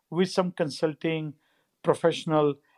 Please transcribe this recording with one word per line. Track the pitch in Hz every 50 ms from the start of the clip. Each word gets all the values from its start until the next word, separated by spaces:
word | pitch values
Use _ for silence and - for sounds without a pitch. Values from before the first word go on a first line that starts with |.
| _ -
with | 160 170 190 185
some | - 196 180 180
consulting | - - 170 147 127 - - 160 147 - - 165 160 160 156 151 139 _ _ _ _ _ _ _ _ _
professional | - 165 143 - - 165 156 - - 160 156 151 151 147 139 - _ _ _